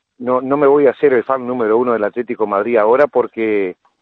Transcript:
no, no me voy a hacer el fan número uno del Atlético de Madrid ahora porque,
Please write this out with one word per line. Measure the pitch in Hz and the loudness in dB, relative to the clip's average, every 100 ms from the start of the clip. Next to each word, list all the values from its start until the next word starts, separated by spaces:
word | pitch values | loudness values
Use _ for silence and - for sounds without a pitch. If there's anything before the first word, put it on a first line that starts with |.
| _ _ | _ _
no, | 123 127 | -4 -4
no | 131 143 | -2 0
me | 139 | 2
voy | 147 135 | 4 2
a | |
hacer | - 147 | 2 2
el | 127 | 2
fan | 120 131 123 | 0 -4 -4
número | 127 107 113 | -4 0 0
uno | 123 | 0
del | 113 | -2
Atlético | 104 120 117 113 | -4 -6 -8 -6
de | 104 | -2
Madrid | 101 110 117 | -2 0 0
ahora | 107 127 147 | 2 2 2
porque, | 123 120 113 110 104 92 - _ _ | 0 -2 -4 -2 -2 -2 -8 _ _